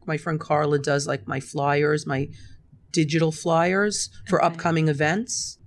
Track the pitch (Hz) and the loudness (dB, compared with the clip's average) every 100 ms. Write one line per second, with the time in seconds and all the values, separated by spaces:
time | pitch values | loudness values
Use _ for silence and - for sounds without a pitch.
0 | - 156 175 156 - 151 151 147 143 143 | -6 -4 -2 -4 0 0 2 2 2 0
1 | 139 135 101 135 135 151 143 143 147 151 | 0 -4 -4 -8 -6 -2 0 2 2 0
2 | 156 135 143 - - - - - - 175 | -2 -4 -4 -8 -18 -20 -20 -20 -6 0
3 | 156 160 160 156 175 165 170 190 208 202 | 2 2 2 0 0 2 4 2 0 -2
4 | - - - 180 170 165 170 165 156 143 | -6 -10 -2 2 2 2 0 2 2 2
5 | 151 185 240 - - - | 2 0 -2 -6 -8 -12